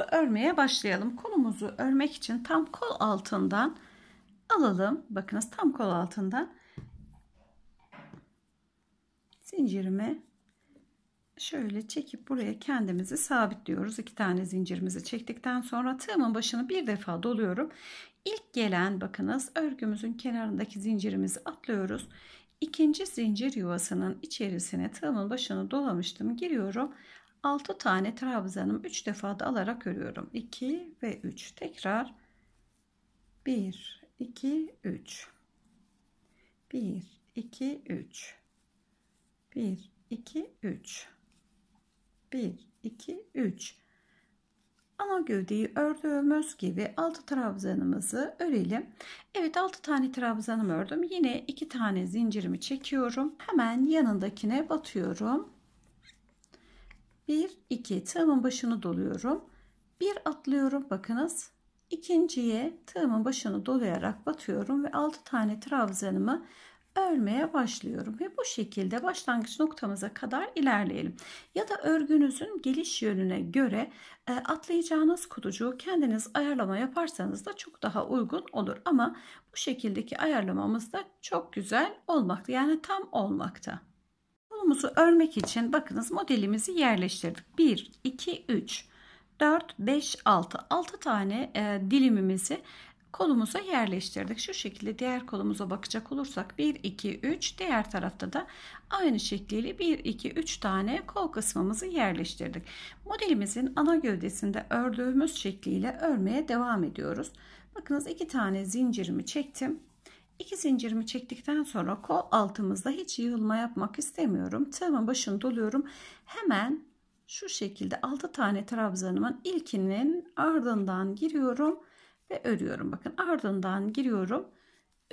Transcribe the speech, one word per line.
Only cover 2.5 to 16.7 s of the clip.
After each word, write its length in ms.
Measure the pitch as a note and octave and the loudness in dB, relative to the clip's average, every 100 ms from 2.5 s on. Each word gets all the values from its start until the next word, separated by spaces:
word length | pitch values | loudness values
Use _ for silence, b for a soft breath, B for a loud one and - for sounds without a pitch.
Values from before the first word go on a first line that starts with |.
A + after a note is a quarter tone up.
| D#4 D#4 | 2 2
kol 300 | - A#4+ - | -2 -4 0
altından 800 | G#3+ G3 G3+ G3 F#3+ G3+ C#4+ B B B B B B _ - | 2 2 0 0 2 4 2 B B B B B B _ 2
alalım. 560 | G#4 B3 F#3 G3 D#4 - | 4 6 4 2 0 -4
Bakınız, 420 | G3 G3 G#3 A3 | -6 -4 -4 -4
tam 200 | - F4 | 2 2
kol 180 | - G3+ | 2 2
altından 640 | F3 F3 G#3+ F#3+ A#3+ E4 B B B B B - - _ _ _ _ - _ _ - - - - _ _ _ _ _ _ _ _ _ _ _ | 2 0 -2 -2 -2 -4 B B B B B -20 -20 _ _ _ _ -20 _ _ -20 -20 -20 -20 _ _ _ _ _ _ _ _ _ _ _
zincirimi 840 | - F#4+ A#3+ F#3+ F#3 G3 A3+ D#4+ - _ _ b b b _ _ _ _ _ - | -6 0 2 2 0 0 0 -4 -10 _ _ b b b _ _ _ _ _ -14
şöyle 500 | - D4+ G#3+ G#3 G#3+ | -8 -4 -4 -4 -6
çekip 420 | D4+ D4 - - | -6 -8 -10 -4
buraya 300 | C4 G#3 G#3+ | -2 -2 -4
kendimizi 580 | - C4 G3 F3+ F#3+ D4+ | -2 0 0 -2 -2 -2
sabitliyoruz. 840 | - B3+ G#3 - - - G3+ A3+ | 2 2 2 0 -4 -2 -2 -6
İki 160 | A3 - | -8 -2
tane 300 | G3 F3+ F#3 | 0 2 0
zincirimizi 580 | F#3 F#3 F3+ F#3 F#3+ | -2 -2 -2 -4 -4
çektikten 580 | - A#3 A#3 A#3 B3+ B3 | -6 -8 -8 -6 -4 -4
sonra 360 | A#3+ A#3+ B3+ C4 | -2 -2 -2 -2
tığımın 380 | - F#4+ A#3+ A3 | 0 2 2 2
başını 340 | A3+ A#3 | 0 -2
bir 180 | B3+ | -2